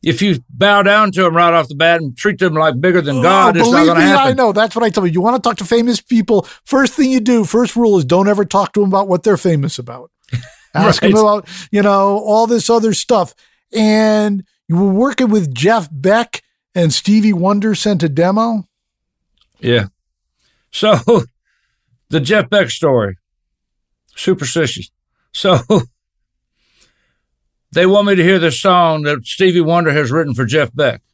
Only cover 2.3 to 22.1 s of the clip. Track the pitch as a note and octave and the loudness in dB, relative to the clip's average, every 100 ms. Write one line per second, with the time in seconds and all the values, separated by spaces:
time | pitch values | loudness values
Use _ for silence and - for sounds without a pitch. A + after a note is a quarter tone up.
2.3 | E3 F#3 D#3 D#3+ B2+ F3 F3+ C#3+ C3+ D#3 | -2 -2 0 0 0 0 0 0 0 2
3.3 | F#3+ F3+ F#3 A#3 C4 D#4 E4+ D4 D4 C4+ | 4 2 2 2 4 2 4 2 2 2
4.3 | C4 A#3+ G3 A3 A3+ A3+ A3+ F#3 E3 G3 | 0 0 0 -2 0 -2 0 -2 0 -2
5.3 | B3+ A#3+ A3+ F#3 A#3 A#3+ A#3 - A#3 G#3 | -2 -2 -6 -2 -2 0 -4 -2 -2 2
6.3 | G#3 - - - C4+ C4+ - C4 C4 A3 | -2 -2 -14 -4 0 0 0 0 0 0
7.3 | A#3+ G3 A3 A#3+ A#3 A#3 G3+ C3+ F3 G3 | 0 2 0 0 0 2 2 2 0 2
8.3 | G#3 G3+ G#3 F#3+ G#3+ G3+ F#3+ G3 F3+ G#3+ | 0 0 -2 -2 0 0 0 0 -2 0
9.3 | F#3 F#3 D#3+ C#3 - A#2+ B2 D#3+ _ _ | 0 0 -2 -2 -8 -14 -16 -20 _ _
10.3 | B2 - - _ - G3+ - G#3 G#3+ G#3+ | -12 -12 -20 _ -2 0 2 2 4 2
11.3 | G#3 - F#3 - G3+ G3+ G3 G3 G3+ G#3+ | 0 -6 -18 -6 0 2 2 2 -2 0
12.3 | G#3+ A3+ A#3 - A#3 A3 F#3+ - A3+ E3 | 0 2 -2 0 0 0 -4 -2 -2 -2
13.3 | - _ _ _ A3 G#3+ G#3+ A3 G#3+ G#3 | -8 _ _ _ -2 0 2 2 0 0
14.3 | G3+ - _ _ E3 G3 F#3+ C4 B3+ B3+ | -4 -8 _ _ 0 0 0 -2 0 0
15.3 | G#3+ D#3+ A#2+ D#3+ A3+ D3 D3+ D#3+ G#3+ A#3 | 0 -2 -2 0 0 -2 -6 0 0 -2
16.3 | - _ _ _ - E3 - - G#3+ G#3+ | -10 _ _ _ -2 0 0 0 2 2
17.3 | F#3 F3+ G3+ G#3+ G#3 G#3+ F#3+ D#3 C#3+ F3 | 0 0 0 -2 -2 -2 -2 -2 0 0
18.3 | G3+ A3+ A3+ F3+ _ _ _ _ _ _ | 0 -2 -4 -8 _ _ _ _ _ _
19.3 | _ _ _ B2 A#2+ G2 _ _ _ _ | _ _ _ 0 0 -2 _ _ _ _
20.3 | _ _ _ _ - G#3+ F3+ - A3+ - | _ _ _ _ -4 0 0 2 0 0
21.3 | _ _ _ _ _ _ _ _ | _ _ _ _ _ _ _ _